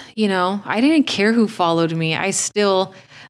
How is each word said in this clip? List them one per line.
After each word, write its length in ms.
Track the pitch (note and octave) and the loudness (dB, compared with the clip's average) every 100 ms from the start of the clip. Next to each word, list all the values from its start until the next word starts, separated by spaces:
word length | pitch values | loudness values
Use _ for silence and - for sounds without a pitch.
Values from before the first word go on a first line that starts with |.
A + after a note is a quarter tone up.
| - A3 | -14 -4
you 120 | G#3+ | -2
know? 320 | F#3 F3+ G3+ | 0 -2 -2
I 160 | - G#3 | -4 0
didn't 260 | C#4 D#4+ - | 2 2 2
care 260 | - G#3 | 0 2
who 160 | A#3 G#3 | 2 0
followed 440 | - E3+ E3 E3 | 0 0 2 0
me. 220 | E3 D#3+ | 0 -2
I 160 | D#3+ F#3+ | -2 -2
still, 640 | G3 - G#3 G3+ F#3+ F#3+ - - - - | -4 -4 0 2 2 -2 -8 -20 -20 -14